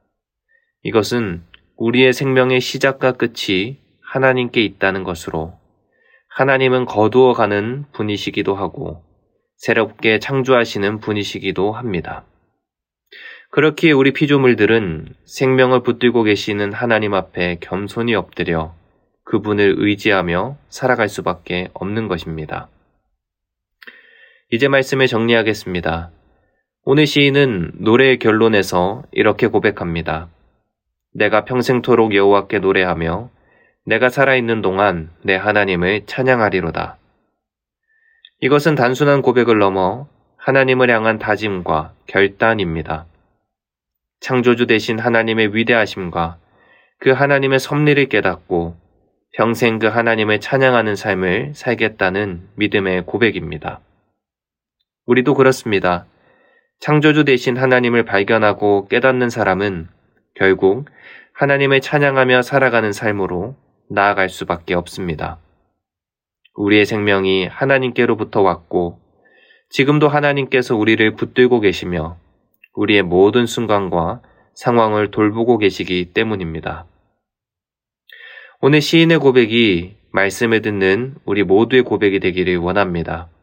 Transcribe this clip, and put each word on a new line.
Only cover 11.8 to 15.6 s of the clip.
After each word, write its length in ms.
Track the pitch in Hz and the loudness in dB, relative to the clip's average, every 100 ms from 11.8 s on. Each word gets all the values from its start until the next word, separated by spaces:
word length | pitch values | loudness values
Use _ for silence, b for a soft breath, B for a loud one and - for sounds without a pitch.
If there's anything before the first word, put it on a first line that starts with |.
| 123 98 - - - _ _ _ _ _ _ _ _ B B B B | -6 -6 -8 -14 -18 _ _ _ _ _ _ _ _ B B B B
그렇기에 400 | - 156 151 160 | 0 2 4 2
우리 220 | 139 135 | 4 2
피조물들은 1000 | 135 143 143 127 110 104 113 95 78 - - _ | 2 2 4 4 4 4 2 0 -6 -10 -20 _
생명을 580 | - 131 131 | -2 0 4